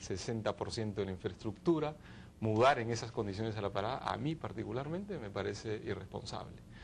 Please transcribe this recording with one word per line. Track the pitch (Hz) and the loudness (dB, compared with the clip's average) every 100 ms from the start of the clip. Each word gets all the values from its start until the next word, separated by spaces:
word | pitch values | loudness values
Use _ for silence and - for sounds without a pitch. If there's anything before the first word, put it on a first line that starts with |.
sesenta | - 95 - 113 107 98 | -6 -4 -2 0 0 -2
por | 104 | -2
ciento | 113 107 101 | -2 -2 0
de | 95 | -2
la | |
infraestructura. | 90 104 92 113 98 - 160 151 151 - - - - | -2 -4 -4 -6 0 4 4 2 -4 -12 -16 -16 -2
Mudar | 110 107 131 131 | 4 8 10 8
en | 113 | 4
esas | 117 117 | 0 0
condiciones | 120 101 95 113 107 | -2 0 0 -2 0
a | |
La | 101 | 0
Parada, | 98 104 139 | 0 0 0
a | 101 98 | 0 0
mí | 143 | 0
particularmente, | 156 110 101 101 120 143 175 202 165 | -2 -4 -4 -4 -4 -2 -4 -4 -6
me | 104 | -4
parece | 101 98 101 113 107 | -2 -2 -2 -2 -4
irresponsable. | 110 95 95 104 104 95 - - - - | -2 -4 -4 -8 -6 -8 -8 -12 -14 -14